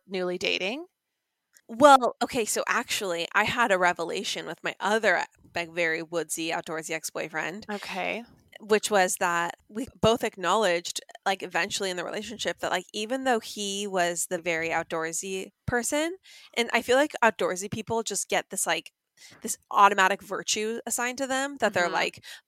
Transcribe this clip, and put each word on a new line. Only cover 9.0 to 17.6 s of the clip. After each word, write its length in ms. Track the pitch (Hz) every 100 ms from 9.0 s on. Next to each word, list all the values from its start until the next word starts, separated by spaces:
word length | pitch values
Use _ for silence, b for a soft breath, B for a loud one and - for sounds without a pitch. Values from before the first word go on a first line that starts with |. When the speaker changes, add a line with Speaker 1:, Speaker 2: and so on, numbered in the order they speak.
| 185 -
Speaker 2:
that 380 | 185 170 170 - _
we 180 | 214 269 -
both 220 | 220 240
acknowledged, 800 | 220 196 175 214 196 175 180 - - - 202
like, 180 | 190
eventually 460 | 185 175 190 - 190
in 60 | 180
the 80 | 165
relationship 540 | 208 214 262 185 170
that, 120 | 165
like, 140 | 180 -
even 320 | 208 214 262 262
though 140 | 226
he 460 | - 208 202 196 202
was 400 | 185 175 170 -
the 100 | 180
very 280 | 165 165 160
outdoorsy 840 | 160 165 170 160 165 196 190 202 _ -
person, 500 | 240 233 294 320 381 B B B -
and 140 | 233
I 80 | 233
feel 140 | 240 254
like 160 | 294 -
outdoorsy 480 | 226 - 180 180